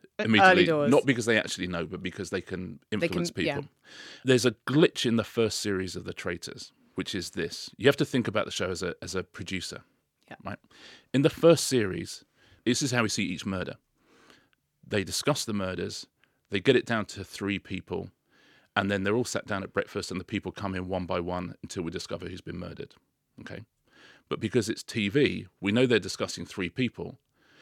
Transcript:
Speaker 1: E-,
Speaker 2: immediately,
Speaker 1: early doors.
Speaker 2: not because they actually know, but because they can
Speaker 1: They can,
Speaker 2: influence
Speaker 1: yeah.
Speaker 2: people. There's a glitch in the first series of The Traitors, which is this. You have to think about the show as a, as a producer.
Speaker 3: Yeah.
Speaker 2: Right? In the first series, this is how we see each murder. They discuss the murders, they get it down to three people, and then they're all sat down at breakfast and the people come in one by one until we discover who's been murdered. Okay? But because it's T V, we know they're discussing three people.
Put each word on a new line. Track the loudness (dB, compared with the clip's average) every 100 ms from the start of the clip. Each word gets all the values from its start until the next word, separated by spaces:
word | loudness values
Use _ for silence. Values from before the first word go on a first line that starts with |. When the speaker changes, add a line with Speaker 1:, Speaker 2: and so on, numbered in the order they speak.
| -12 -4
Speaker 1:
E-, |
Speaker 2:
immediately, | 4 8 10
Speaker 1:
early | 8 6
doors. | 4 6
Speaker 2:
not | 6 6
because | 2 4
they | 2
actually | 2 -2 -4
know, | -4 -4
but | -6
because | -8 -8 -4
they | -4
can | -4 -8 -8 -12 _
Speaker 1:
They | -2
can, |
Speaker 2:
influence | -2 -2 -2 -2
Speaker 1:
yeah. | -2 -2
Speaker 2:
people. | -8 _ -20 -20 -18 -4 4
There's | 4 4
a | 0 0
glitch | 4 4 4 0
in | 0
the |
first | 0 0 0 0
series | -2 -2 -4 -6
of |
The | -10
Traitors, | -8 -6 -6 -8 -14 -16 _ _ -8
which | -6 -6
is | -6
this. | -4 -6 -6 -12 0
You | 2
have | 4
to | 2
think | 0 0
about | -2 -2
the |
show | -2 -4
as | -4
a, | -6 -6
as | -6 -6
a |
producer. | -6 -10 -8 -8 -8 -12 -18 _ _ _ -20
Speaker 3:
Yeah. | -16
Speaker 2:
Right? | -12 -14 _ -20 -20 -20 _
In | 2
the | 2
first | 6 8 8 4
series, | 0 0 -2 -8 -12 -20 _ _ _ 0
this | 2
is | 2
how | 2
we | 2
see | 0
each | -2 -4 -4
murder. | -4 -4 -10 _ _ _ _ -20 -20 _ _ _ _ -4
They | -2
discuss | -2 -2 0 0 -2
the |
murders, | -4 -4 -4 -6 -8 -14 _ _ _ _
they | 0
get | 4 4
it | 4
down | -2 -4
to | -8
three | -12 -6 -4 -4
people, | -6 -10 -6 -8 -8 -14 _ _ _ _ _ 0
and | 0
then | 0
they're | 2 0
all |
sat | 0 -4 -4
down | -6
at | -6
breakfast | -10 -10 -8 -6
and | -8
the | -6
people | -6 -6
come | -6 -6 -4
in | -4
one | -4 -2
by | -2
one | -2 -4 -6 -10
until | -10 -6
we | -6
discover | -6 -8 -8 -8
who's | -12
been | -10 -10
murdered. | -10 -12 -14 _ _ _ _ -20
Okay? | -16 -14 -16 _ _ _ -20 -20 -6
But | -4
because | 0 0 0
it's | -2
T | -6 -2 0
V, | 4 2 2 -8 _
we | 0
know | 2 4
they're | 4
discussing | 2 -4 -6 -6 -10
three | -6 -6
people. | -2 -4 -4 -10 -12 _ _ _ _